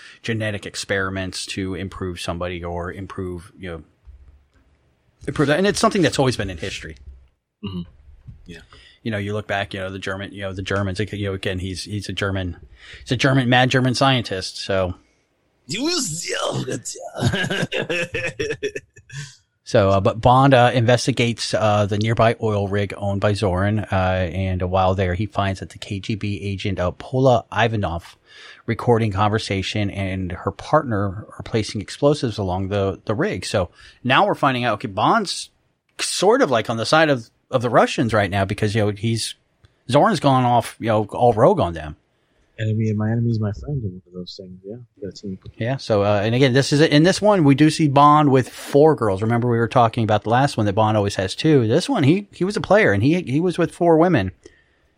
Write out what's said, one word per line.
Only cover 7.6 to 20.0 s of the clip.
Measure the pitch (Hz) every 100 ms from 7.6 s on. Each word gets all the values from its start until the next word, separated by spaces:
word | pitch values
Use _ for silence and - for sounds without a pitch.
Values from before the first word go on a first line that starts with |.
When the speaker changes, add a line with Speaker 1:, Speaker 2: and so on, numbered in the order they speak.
Speaker 2:
Mm-hmm. | 202 185 170 _ - - - - -
Yeah. | 85 - - - _
Speaker 1:
You | 117
know, | 107
you | 101
look | 104 104
back, | 101 101
you | 101
know, | 95
the | 95
German, | 92 95 98
you | 101
know, | 98
the | 95
Germans, | 92 98 101 92
you | 104 101 101
know, |
again, | 95 104 92
he's, | 92 90
he's | - 104 92
a |
German, | 98 101 98 92 85 - - - -
he's | -
a | 123
German, | 139 135 120
mad | 123 127
German | 131 127 120
scientist. | 135 127 104 92 - -
So. | - 98 90 90 _ _ _ _ _ _ -
Speaker 2:
You | 180
was, | 294 359 240 160 -
yeah. | - - 131 - - - - - - 117 196 185 190 170 - -
<laughs> | 175 170 - 170 - 151 151 139 - - - _ 139 143 - _ _
Speaker 1:
So, | - 117 98
uh, |
but | 98